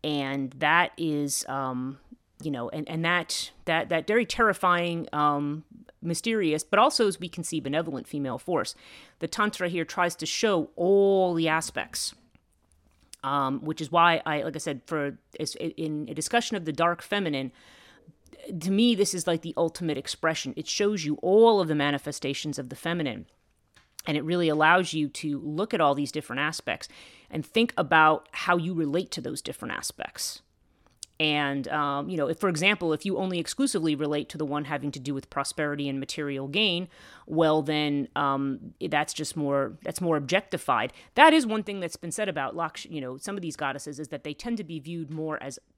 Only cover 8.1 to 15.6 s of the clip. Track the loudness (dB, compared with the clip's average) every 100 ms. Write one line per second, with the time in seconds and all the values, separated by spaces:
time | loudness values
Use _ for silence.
8.1 | -4 -4 -4 -2 0 -2 -8 -20 -20 -20
9.1 | _ -8 0 -2 0 -2 -2 -4 0 0
10.1 | 0 -6 0 2 2 0 0 4 6 6
11.1 | 6 4 2 2 2 0 -4 -4 -6 -8
12.1 | -10 _ _ _ _ _ _ _ _ _
13.1 | -10 -2 0 0 -2 -4 -6 2 6 6
14.1 | 6 0 -2 -2 -4 -6 -6 -4 -4 -4
15.1 | -6 _ -8 -8 -4